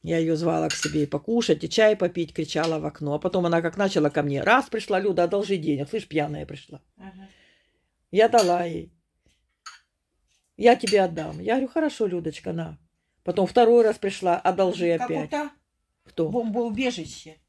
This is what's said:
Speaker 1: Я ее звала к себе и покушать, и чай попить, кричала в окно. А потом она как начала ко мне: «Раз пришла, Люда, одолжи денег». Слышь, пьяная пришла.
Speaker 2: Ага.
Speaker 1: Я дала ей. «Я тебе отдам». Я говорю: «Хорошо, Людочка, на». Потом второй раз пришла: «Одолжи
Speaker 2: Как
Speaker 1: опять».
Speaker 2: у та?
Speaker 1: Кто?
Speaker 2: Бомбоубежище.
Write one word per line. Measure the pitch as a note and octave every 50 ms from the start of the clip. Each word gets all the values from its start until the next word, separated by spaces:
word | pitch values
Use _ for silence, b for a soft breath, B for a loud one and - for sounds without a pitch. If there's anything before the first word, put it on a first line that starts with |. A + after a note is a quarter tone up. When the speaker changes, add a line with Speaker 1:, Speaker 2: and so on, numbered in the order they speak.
| -
Speaker 1:
Я | D#3+ E3 E3
ее | E3 D#3+ E3
звала | D#3 E3+ E3 E3 D#3+ D#3+ D#3
к | -
себе | - - D#3 D3 D#3 D3
и |
покушать, | C#3+ - D3 - - A3+ A#3+ A3+ - D#3 - -
и | D#3
чай | - - A3 G#3+ G#3+
попить, | G#3 F#3+ F3 F3 F3 E3+ D3 -
кричала | - D#3+ - - D#3 D#3+ E3 D#3+ D3+
в | D#3
окно. | D3+ - - D3+ C#3+ D3
А | D3
потом | - F3+ F3 F#3 F3
она | E3+ E3+ E3
как | E3 E3 -
начала | G3 G3+ G3 G3 F3 D3+ D3
ко | - D#3
мне: | D3 C#3+ C#3 C3+ -
«Раз | - A3+ C4 - -
пришла, | - A3 - - G#3 F#3+
Люда, | G3 G#3 F3+ E3+ E3+
одолжи | E3+ G3+ G3+ G#3 F#3+ G3
денег». | F3+ D3+ E3 C#3+ C3 C#3+ C3+
Слышь, | - A3 -
пьяная | _ D3+ D#3 D3 D3+ D3 D3+ -
пришла. | - C#3+ C#3 - _ - C#3+ _ _ _ _
Speaker 2:
Ага. | F#3+ F#3+ F#3 F#3+ G3 G3 b b b b b b b b b b b _ _ _ _ _
Speaker 1:
Я | - G3 A3 A#3
дала | A#3+ A#3 G3+ F3 F3 F3 F3
ей. | E3+ E3 E3+ E3 - _ _ _ _ _ _ _ _ _ _ _ _ _ _ _ - - - _ _ _ _ _ _ _ _ _ _ _ _ _ _ _
«Я | - G3+ A#3 A#3+
тебе | B3 - G3 G3+ G3+
отдам». | F#3+ F3+ E3 D#3+ D#3 D#3+ D3+ D#3
Я | F3+ G#3 A#3
говорю: | C4 C4 C4 -
«Хорошо, | E4 D#4+ D4 - - A3+
Людочка, | G3 F3+ F3 E3 D#3+ D#3 - - F#3 E3
на». | E3 D#3+ D#3+ D#3 - _ _ _ _ _ _ _ _ _
Потом | F3 F3 G#3 F#3+
второй | F3 - B3 A#3+ A3+ A#3+ A#3+ A3+
раз | G#3+ G#3+
пришла: | - - G3 F#3+ - F#3+ F3+ E3+
«Одолжи | F3 - F3+ F#3 F3+ F#3+ F#3 E3+ F3 F3 E3+ E3+
Speaker 2:
Как | D#3+ - D#3+
Speaker 1:
опять». | D#3+ D#3 D3+
Speaker 2:
у | D3
та? | D4+ D4 D4+ C#4+ - _ _ _ _ _ _ _ _ _ _
Speaker 1:
Кто? | - _ - E3 D#3
Speaker 2:
Бомбоубежище. | G#3 B3 A#3 A3+ G3+ A#3+ A#3 A#3 G#3 G#3+ C4 B3 B3 F3+ D#3+ - - - - D#3 D#3+ _ _